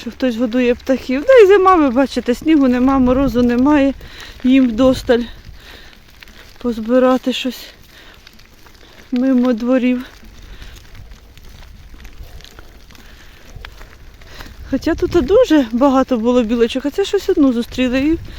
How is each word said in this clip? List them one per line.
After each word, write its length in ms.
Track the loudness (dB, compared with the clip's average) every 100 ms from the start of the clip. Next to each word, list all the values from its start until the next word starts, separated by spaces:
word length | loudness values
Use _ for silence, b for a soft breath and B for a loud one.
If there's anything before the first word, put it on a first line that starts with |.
що 100 | -16
хтось 260 | -4 -4 -2
годує 380 | -2 0 0
птахів. 500 | -2 -2 -4 -2 -6 4
Да 60 | 6
і 20 | 8
зима, 300 | 6 4 4
ви 140 | 2
бачите, 440 | 2 -2 -2 -4
снігу 340 | -4 2 2 4
нема, 300 | 2 2 2
морозу 440 | 2 2 0 0
немає, 520 | 0 2 2 2 2 -2 B B B B
їм 240 | 2 2 2
вдосталь 540 | 2 2 0 0 -2 -2 -14 -20 -20 B B B B B B B B B -10
позбирати 760 | -6 -6 0 2 2 0 -2
щось 340 | -6 -8 -10 -18 -20 B B B B B B -20 -20 -20 B B B B
мимо 400 | -4 0 0 0
дворів. 520 | -2 0 0 0 -2 -8 -20 -20 -20 B B B B -20 -20 -20 -20 -20 -20 -20 -20 -20 -20 -20 -20 -20 -20 -20 -20 -20 -20 -20 -20 -20 -20 B B B B B -20 -20 -20 -20 -20 -20 -20 -20 B B B -8
Хоча 240 | -6 -4
тут 160 | -4 -2
дуже 560 | -2 2 2 4 2 2
багато 460 | 0 2 2 0 -2
було 240 | 0 0
білочок, 440 | 0 0 -2 -2 -6
а 40 |
це 140 | -4
щось 240 | -2 -2 -2
одну 240 | 2 2
зустріли 480 | 0 -6 -4 -2 0
і 180 | -2 -2 -6